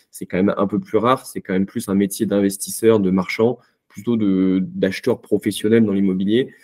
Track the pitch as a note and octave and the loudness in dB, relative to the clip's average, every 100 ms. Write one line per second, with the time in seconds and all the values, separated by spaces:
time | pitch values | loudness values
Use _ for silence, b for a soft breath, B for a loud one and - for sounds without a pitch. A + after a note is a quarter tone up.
0 | b - F#2 F2+ G2 - G2 G#2 F#2+ G#2+ | b -18 -6 0 0 0 -2 -2 -2 0
1 | A#2 C3 - F#2+ - F#2 G2 A#2+ A2+ G2 | 2 0 -4 -12 -4 -2 -2 -4 -2 0
2 | G2+ - G2+ G2+ G2 G2 - - A2+ A2 | 0 -2 -2 2 0 -2 -8 0 2 4
3 | F#2+ F#2+ F#2 - A2+ B2+ b b _ - | 2 0 -2 0 0 0 b b _ -10
4 | A#2 A#2 G#2 F#2+ F#2+ F#2 F2+ F#2+ F#2+ F#2+ | -4 0 0 2 2 2 -2 -2 -4 -2
5 | - A2 - G2+ A2 G2 G#2+ A2+ A2 G2 | -2 -4 -2 -2 -2 -4 2 2 2 2
6 | G2 F#2 F#2+ A2+ C3+ B | 0 0 0 0 -2 B